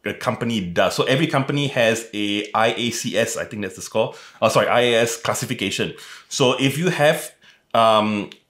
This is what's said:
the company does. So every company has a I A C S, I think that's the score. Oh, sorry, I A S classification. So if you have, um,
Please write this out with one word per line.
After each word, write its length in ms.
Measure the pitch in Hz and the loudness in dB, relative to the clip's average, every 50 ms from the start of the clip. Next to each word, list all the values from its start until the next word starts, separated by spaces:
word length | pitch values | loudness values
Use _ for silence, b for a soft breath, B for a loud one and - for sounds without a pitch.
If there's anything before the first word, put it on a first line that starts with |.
| - | -8
the 100 | 104 98 | -8 -8
company 480 | - - 127 113 - 117 117 117 110 | -6 -4 -4 -4 -2 -2 -2 -2 -2
does. 340 | 92 87 87 101 98 90 - | -4 -2 0 2 2 2 2
So 80 | - 131 | 0 0
every 240 | - 131 135 165 | 2 2 2 2
company 400 | 160 151 139 131 - 143 143 143 | 2 0 0 0 0 -2 -2 -2
has 400 | 135 - 131 117 110 113 113 - - - | -2 0 2 2 2 2 0 -4 -8 -6
a 360 | 104 104 101 101 104 - - - | -4 -4 -2 -2 -4 -4 -2 0
I 200 | 110 110 117 120 | 0 0 0 0
A 140 | - 120 120 | -2 -4 -4
C 260 | 113 - - 123 85 | -4 -4 -6 -4 0
S, 180 | 101 120 - - | 0 0 -2 -2
I 80 | 73 85 | -6 -8
think 180 | - - 104 101 | -8 -8 -8 -8
that's 120 | 92 - | -10 -10
the 60 | - | -12
score. 340 | - - - 110 117 - B B B B B B | -12 -4 -2 -2 -2 -2 B B B B B B
Oh, 60 | 113 | 2
sorry, 200 | 113 - 127 104 | 2 4 4 2
I 140 | 90 101 120 | 4 4 4
A 200 | 120 123 117 113 | 4 4 4 4
S 160 | 117 117 - - | 2 2 -2 -4
classification. 720 | - - 107 - 120 107 127 - 101 95 - - 107 82 - B B B B B B B | -4 -4 -4 -4 -4 -6 -4 -4 -4 -4 -2 -2 -4 -4 -6 B B B B B B B
So 260 | - - 139 123 131 - | -2 2 2 2 2 2
if 180 | 135 135 135 | 0 0 0
you 120 | 147 170 180 | 0 -2 -2
have, 420 | 165 - 147 151 160 160 - - - _ b b b b b _ - | 0 2 2 2 2 0 -4 -12 -16 _ b b b b b _ 2
um, 560 | 113 113 113 110 107 104 107 107 104 95 - - _ _ | 4 6 6 6 4 4 2 0 -2 -4 -6 -10 _ _